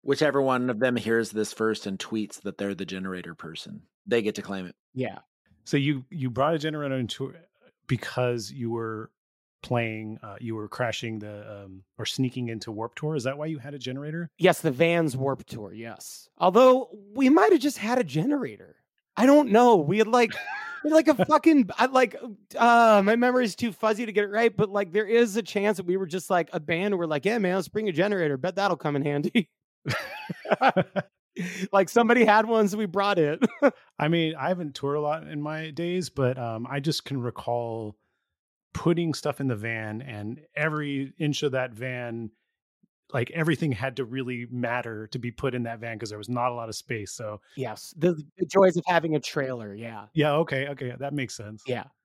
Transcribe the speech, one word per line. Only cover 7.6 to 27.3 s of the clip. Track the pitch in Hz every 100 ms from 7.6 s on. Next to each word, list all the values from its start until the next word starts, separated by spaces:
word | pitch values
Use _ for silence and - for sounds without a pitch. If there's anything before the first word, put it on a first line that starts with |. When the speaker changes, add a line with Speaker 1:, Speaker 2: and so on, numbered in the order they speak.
| _ _ -
Speaker 3:
because | 120 - - 123 120 107
you | 139 117
were | 113 113 110 113 _ _ _ _ _
playing, | - 120 113 110 110 110
uh, | 107 101
you | 117 110
were | 104
crashing | - 123 - 117 110
the, | 104 104 107 101 98
um, | 95 _ -
or |
sneaking | 107 - 131 127 120
into | 113 113
Warped | 104 113 -
Tour. | 151
Is | 156
that | 120 143
why | 151
you | 151
had | 131
a | 143
generator? | 127 131 147 165 170 _
Speaker 2:
Yes, | 180 160
the | 160
Vans | 127 165 170 160 127
Warped | 135 131 -
Tour, | 127 101
yes. | 101 113 104 - - _ _
Although | 180 190 254 254 220 208 202
we | 214 262
might | 311 370
have | 339
just | 277 -
had | 214 254
a |
generator. | 180 139 220 294 160 101 90 _ _ _ _ -
I |
don't | 254 294 269
know. | 214 247 208
We | 147 208
had, | 214
like, | 240 233 - - - - -
we | 302
had, | 311
like, | 311
a |
Speaker 3:
<laughs> | 277 190
Speaker 2:
fucking, | 302 330 294 190 -
I, | 254
like, | 262 254 - 247 196 _ -
uh, | 233 233 226 208
my | 196
memory | 240 247 254
is | 233
too | - 240
fuzzy | 180 220 214
to | 226
get | 202
it | 208
right, | 208 233 180
but, | 208
like, | 202 196
there | 190 202
is | 233 240 202
a |
chance | 185 202 208 196
that | 180
we | 185
were | 185
just, | 180 -
like, | 180 160
a | 175
band. | 151 165 202 190
We're | 165
like, | 151
"Yeah, | 185